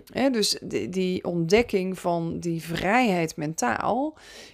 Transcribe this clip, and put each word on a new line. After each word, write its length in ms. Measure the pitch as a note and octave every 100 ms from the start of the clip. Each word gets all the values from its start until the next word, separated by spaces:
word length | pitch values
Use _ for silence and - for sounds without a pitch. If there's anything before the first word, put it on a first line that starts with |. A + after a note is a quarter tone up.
| -
hè, 240 | - C4+
dus 280 | A#3+ G3 -
die, 280 | - - -
die 340 | F#3 F#3 F#3
ontdekking 760 | - F3 E3 G#3+ A#3+ G3+ F#3 F#3
van 400 | F3+ E3+ E3 E3+
die 220 | E3+ E3
vrijheid 720 | D#3+ D#3+ F3+ A#3 B3 F3 D#3+ -
mentaal 840 | D3+ D#3+ B3 A3 - A3+ D4+ - - - -